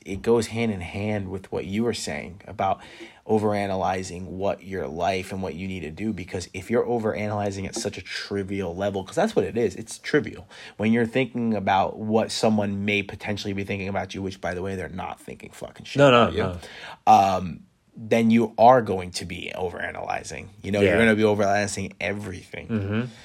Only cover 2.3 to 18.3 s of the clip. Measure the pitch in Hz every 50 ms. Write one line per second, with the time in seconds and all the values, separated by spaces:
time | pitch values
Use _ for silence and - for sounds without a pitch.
2.3 | 90 101 - - 95 - 98 95 - - - - - - - - - - _ -
3.3 | 110 107 107 104 104 101 101 98 95 95 90 92 95 95 95 92 87 87 92 87
4.3 | 90 92 98 95 76 - - 95 95 90 71 67 76 85 87 98 95 92 90 -
5.3 | 101 95 92 80 71 85 95 95 95 90 73 76 80 90 104 110 101 87 92 -
6.3 | - 92 - - - 92 - - 113 120 - 113 120 117 107 107 - 98 107 104
7.3 | 104 104 104 104 98 98 95 - - - - 101 - - - - - - - -
8.3 | 101 101 95 98 101 98 95 85 85 90 101 101 98 98 92 - - 160 202 220
9.3 | 220 143 95 - 95 233 233 - - - 113 - - - - - - 143 110 -
10.3 | - 92 - - - - - - - - 104 110 113 120 117 113 - 131 131 113
11.3 | - 123 117 113 107 101 95 101 95 95 92 - - - 110 107 107 110 104 -
12.3 | - - 120 113 107 107 101 101 101 101 101 104 104 101 98 - - - - 107
13.3 | 104 101 - 104 98 98 98 107 104 98 92 98 98 92 95 95 - 95 95 95
14.3 | 92 - - 85 90 87 92 98 95 92 85 71 87 92 87 - - - - -
15.3 | - - - - - - - - - - - - - 135 143 135 123 120 110 90
16.3 | 82 87 92 92 87 85 - - - - - - - - _ 104 110 104 98 98
17.3 | 92 92 92 85 - - - _ _ _ _ _ _ - 113 107 120 113 117 113